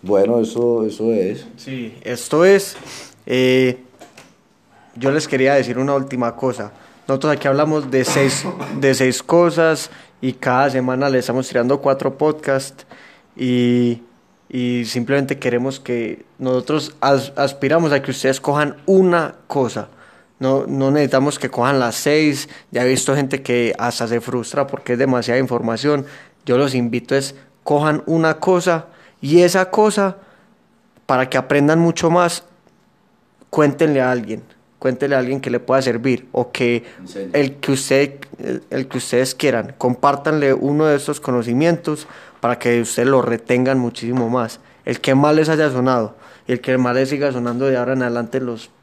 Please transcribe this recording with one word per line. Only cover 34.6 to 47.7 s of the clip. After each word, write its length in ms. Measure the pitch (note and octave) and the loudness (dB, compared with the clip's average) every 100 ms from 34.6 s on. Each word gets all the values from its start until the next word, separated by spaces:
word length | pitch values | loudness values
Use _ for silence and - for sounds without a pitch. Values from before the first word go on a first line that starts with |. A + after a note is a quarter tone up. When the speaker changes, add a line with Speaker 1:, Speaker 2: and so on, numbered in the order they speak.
| _ _ | _ _
Speaker 2:
Cuéntenle 360 | C3 B2+ C#3 | -4 -2 0
a 40 | C#3 | 0
alguien 240 | B2 C#3 | 0 -4
que 80 | C3+ | -2
le 100 | A#2 | -4
pueda 220 | - C3 | 2 2
servir 440 | B2+ A#2 B2 A#2+ - | 2 -2 0 -2 -2
o 180 | - B2 | -4 -4
que 340 | - B2 A#2+ - - | -2 0 0 -4 -20
Speaker 1:
Enseñe. 300 | F#2 G2 F#2+ | -16 -12 -4
Speaker 2:
el 220 | C#3 C#3+ - | 0 0 -2
que 160 | - | -2
usted, 420 | C3+ - C3+ C#3+ C#3 - - | -2 2 2 2 -4 -20 -14
el, 240 | - B2+ - | -8 -8 -6
el 180 | C3+ C3+ | -8 -6
que 80 | C3 | -8
ustedes 380 | - B2 C3 | -2 0 0
quieran, 400 | - D3 A#2+ G#2 - | 0 0 0 -4 -4
compártanle 800 | B2+ B2 C#3+ C#3 D3 D#3 C#3 | -2 2 0 0 0 0 2
uno 320 | C3 C#3 D3 D#3 | 2 0 2 2
de 100 | C#3+ | 2
estos 240 | C#3 D3 | -2 -6
conocimientos 840 | - B2 A#2 A#2+ E3 E3+ E3+ D3+ - - - - | -2 -2 0 0 2 0 -2 -6 -10 -20 -20 -4
para 180 | A#2 A#2+ | -2 0
que 220 | A#2+ A#2+ | 0 0
ustedes 260 | A2+ - B2 | 0 0 2
lo 100 | C3+ | 4
retengan 580 | A#2+ A2+ - B2 B2+ C3+ | 2 -2 0 0 2 0
muchísimo 520 | A#2+ A#2 A#2 B2+ A#2 | -2 -6 -6 -2 -2
más. 300 | B2 A#2 - _ _ - | -2 -4 -8 _ _ -8
El 160 | A#2+ | -4
que 120 | - | 2
más 220 | C3+ D3 D#3 | 4 4 4
les 140 | D#3 | 2
haya 200 | D#3 D3+ | 2 0
sonado 440 | B2+ B2+ B2+ G#2+ - - - - | 0 0 0 -2 -8 -20 -20 -6
y 40 | |
el 100 | B2 | -6
que 160 | B2 B2+ | -2 0
más 160 | B2 | 0
les 160 | B2 C3+ | 0 -2
siga 200 | C#3+ C#3+ | -2 -2
sonando 360 | B2+ A#2+ A#2+ | -2 -4 -2
de 100 | C3+ | -2